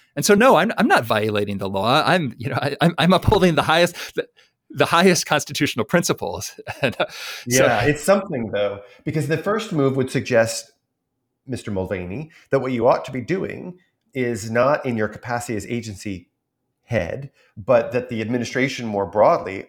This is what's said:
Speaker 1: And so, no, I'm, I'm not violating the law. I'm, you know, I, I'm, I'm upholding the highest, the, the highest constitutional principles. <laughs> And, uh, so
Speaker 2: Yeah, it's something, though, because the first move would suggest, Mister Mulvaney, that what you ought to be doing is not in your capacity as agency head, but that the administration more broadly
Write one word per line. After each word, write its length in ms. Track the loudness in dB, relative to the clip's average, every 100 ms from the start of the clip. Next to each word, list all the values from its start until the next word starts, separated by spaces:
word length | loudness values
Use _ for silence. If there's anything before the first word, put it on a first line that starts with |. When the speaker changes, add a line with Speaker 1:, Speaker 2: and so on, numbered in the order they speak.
| _ -4
Speaker 1:
And 80 |
so, 100 | 2
no, 220 | 6 6 6
I'm, 160 | 4 0
I'm 100 | 2
not 160 | 2
violating 540 | 2 0 0 0 -2 -4
the 100 | -4
law. 340 | -2 2 2
I'm, 300 | 4 2 0 -6
you 100 | -6
know, 100 | -4
I, 160 | -4 0
I'm, 140 | 0 2
I'm 140 | 4
upholding 420 | 4 4 4 4
the 80 | 4
highest, 520 | 2 4 4 0 -10
the, 140 | -8 -8 _ _ _ _
the 160 | -2 2
highest 400 | 6 6 4 2
constitutional 580 | -2 -2 -2 -2 -2
principles. 760 | 0 0 0 -2 -4 -8 -10 -14 -14
<laughs> 120 | -4
And, 140 | -4 -2
uh, 80 | -6 -6 -14 -12 0
so 160 | 4
Speaker 2:
Yeah, 200 | 4 4
it's 180 | 2 0
something, 480 | 2 2 2 -6 -4
though, 300 | -2 -2 -4 -14 -12
because 240 | -6 -4 -2
the 100 | -2
first 340 | -2 -4 -2
move 240 | 0 2 2
would 140 | -2
suggest, 640 | -2 2 2 2 -2 -12 _ _ _ _ _ _ _ -12
Mister 240 | -10 -6
Mulvaney, 640 | -4 -2 -4 -6 -10 -12 _ _
that 80 | -2
what 140 | -2
you 160 | 2 2
ought 160 | 2
to 80 | -2
be 80 | -10
doing 580 | -6 -6 -6 -10 -14 -16 _ _ _
is 380 | -4 -4 -4 -2
not 340 | 2 2 2
in 120 | -2 -2
your 120 | -4
capacity 480 | -6 -6 -6 -4 -6
as 80 | -6
agency 640 | -8 -8 -12 -10 -10 _ _ _ _ _ _
head, 460 | _ -2 -2 -8 -12 _ _ -14
but 340 | 2 2 2
that 180 | -4 -4
the 120 | -6
administration 640 | -4 -4 -2 -2 -2 -4 -6
more 200 | -4 -2
broadly 600 | 4 4 4 -2 -12